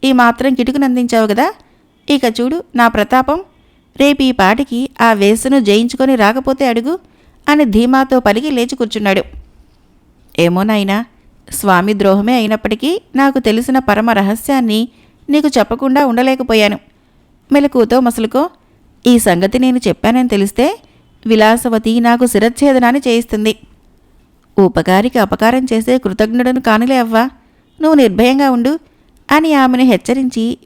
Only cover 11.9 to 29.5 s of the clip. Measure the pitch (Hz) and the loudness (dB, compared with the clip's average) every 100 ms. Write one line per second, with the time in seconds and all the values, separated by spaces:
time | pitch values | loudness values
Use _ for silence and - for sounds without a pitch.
11.9 | 202 196 196 214 247 214 220 - 214 277 | 0 2 2 0 0 0 -4 -4 -4 -4
12.9 | 392 - 262 277 269 254 220 247 262 254 | -6 -4 -2 0 0 0 0 0 -2 0
13.9 | 208 233 208 196 220 - 269 226 214 247 | 0 0 0 0 -2 -2 -2 0 -2 -4
14.9 | _ _ _ - 294 294 254 202 233 269 | _ _ _ -2 0 0 0 -2 -2 -2
15.9 | 269 277 233 262 262 254 220 208 202 - | 0 0 0 0 -2 0 2 2 -2 -10
16.9 | _ _ _ _ _ - 285 285 254 226 | _ _ _ _ _ -2 0 2 0 2
17.9 | 262 240 233 220 254 339 - _ _ _ | 2 0 -2 -4 -2 -4 -8 _ _ _
18.9 | _ 247 240 247 175 196 247 254 247 208 | _ 2 2 2 0 0 0 0 0 -2
19.9 | - 220 247 247 202 202 - 294 440 _ | -2 0 0 0 -2 -2 0 -2 -2 _
20.9 | _ _ _ 220 220 214 240 240 220 226 | _ _ _ 0 2 4 2 0 -2 0
21.9 | 233 233 240 240 202 226 240 285 254 240 | 0 0 2 0 0 0 0 2 2 2
22.9 | 277 254 233 233 214 214 214 - _ _ | 0 0 -2 -2 -4 -4 -4 -12 _ _
23.9 | _ _ _ _ _ _ - 185 165 170 | _ _ _ _ _ _ 0 0 0 0
24.9 | 185 247 247 202 - 220 262 262 226 220 | 0 0 -2 -2 0 0 0 0 -2 0
25.9 | 254 208 185 220 240 247 254 233 220 247 | -2 -2 -2 -2 0 -2 -2 0 0 2
26.9 | 262 226 226 262 - _ _ _ - 311 | 0 0 0 -2 -6 _ _ _ -4 2
27.9 | 302 240 185 247 269 277 247 247 320 - | 4 4 2 2 2 0 0 -2 -4 -8
28.9 | _ _ _ - 302 320 | _ _ _ -2 0 2